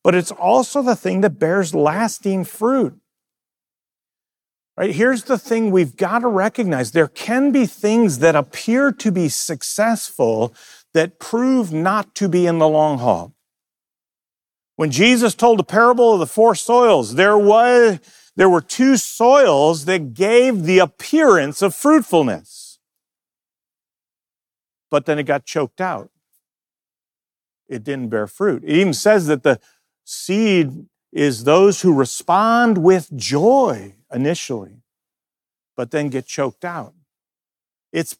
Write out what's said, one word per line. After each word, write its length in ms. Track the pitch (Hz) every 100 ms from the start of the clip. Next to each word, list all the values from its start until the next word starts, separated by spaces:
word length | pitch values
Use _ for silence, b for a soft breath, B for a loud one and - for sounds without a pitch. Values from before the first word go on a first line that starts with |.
But 120 | -
it's 160 | 180 170
also 520 | 202 180 254 240 285
the 140 | 247 208
thing 260 | 185 185
that 160 | 202 139
bears 360 | 160 196 170
lasting 720 | 156 147 180 226 - 196 190
fruit. 540 | 170 - 226 269 165 - _ _ _ _ _ _ _ _ _ _ _ _ _ _ _ _ _ -
Right? 180 | 196
Here's 300 | 160 247 247
the 140 | - 240
thing 320 | - 226 220
we've 260 | 185 151 -
gotta 320 | 185 233 240
recognize. 640 | 196 214 - 196 135 113
There 160 | 165 151
can 420 | - - 247 285
be 140 | 269
things 540 | 226 - 208 226 214 127
that 180 | 160 151
appear 560 | 135 - - 247 277
to 180 | - 220
be 200 | 185 156
successful 1200 | - - 147 - - 226 226 - - 117 110 117 b b b b
that 260 | 165 175 -
prove 540 | - 226 254 262 196
not 420 | 156 180 208 202 -
to 120 | 196
be 180 | 180 170
in 120 | 165
the 100 | 156
long 300 | 156 151 135
haul. 340 | 120 87 85 _ _ _ _ _ _ _ _ _ _ _ _ _ _ -
When 160 | 160
Jesus 420 | 127 226 247 233
told 240 | - 240 220
the 60 |
parable 480 | - 202 240 247 233
of 80 | 202
the 60 | 151
four 260 | - 226
soils, 600 | 185 - 240 240 165 107 127
there 200 | 196 208
was, 640 | 202 220 247 247 226 175 b b b -
there 120 | 190
were 120 | 175
two 360 | - - 262 247
soils 880 | - - 240 285 240 139 151 165 147
that 280 | 190 139
gave 480 | 113 196 233 262 208
the 160 | 160 185
appearance 840 | 175 - - 311 294 175 143 -
of 120 | 196
fruitfulness. 1040 | - 285 311 - 170 131 82 - - - _ _ _ _ _ _ _ _ _ _ _ _ _ _ _ _ _ _ _ _ _ _
But 180 | 147 135
then 120 | 147
it 60 |
got 200 | 139 143
choked 360 | - 156 131 -
out. 300 | 185 117 - _ _ _ _ _ _ _ _ _ _ _ _ _ _ _ _
It 140 | 127
didn't 280 | 110 135 117
bear 180 | 110 104
fruit. 340 | - 202 131
It 140 | - 165
even 180 | 196
says 320 | 135 208 214 151
that 160 | 143
the 160 | 147 120 _ _ _ _
seed 800 | - - - 196 220 185 143 156 - _ _
is 320 | - 143 113
those 400 | 123 165 202 185
who 100 | 180
respond 840 | 139 127 - - 180 226 233 240 190
with 340 | 165 185 - 135
joy 800 | 95 139 208 277 226 110 101 _ _
initially, 640 | - 143 170 - 117 95 113 _ _ _ _ _ _ _ _ _ -
but 140 | 123
then 180 | 151 147
get 180 | 127 -
choked 380 | - 135 -
out. 300 | 180 170 113 _ _ _ _ _ _ _ _ _ _
It's 220 | 160 160 -